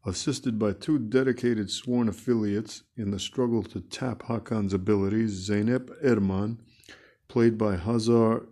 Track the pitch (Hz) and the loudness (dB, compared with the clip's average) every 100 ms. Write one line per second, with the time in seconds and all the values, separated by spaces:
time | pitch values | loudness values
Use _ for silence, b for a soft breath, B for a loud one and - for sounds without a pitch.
0 | 104 90 - 131 131 110 107 95 - 151 | -4 -4 -4 -2 -2 0 0 -2 0 0
1 | 110 127 131 120 120 110 98 - 123 123 | 2 2 2 0 0 0 -2 -6 -2 0
2 | 113 98 - 117 104 101 107 - _ - | 0 -2 0 0 2 -2 -4 -14 _ -8
3 | 104 98 - - 123 117 98 101 - - | -4 -4 -6 -2 0 0 -2 -10 -10 -8
4 | 127 107 - 117 - 113 98 95 95 104 | -8 -8 -6 -6 -2 -2 0 -2 2 2
5 | 98 107 113 98 95 104 107 127 127 - | 2 0 0 -4 -2 0 2 0 -4 -2
6 | 139 110 98 95 104 117 _ B B B | 2 4 2 0 -2 -6 _ B B B
7 | B B _ 123 117 110 107 92 92 117 | B B _ 4 4 4 0 0 0 0
8 | 110 117 113 113 - | 4 6 6 2 -4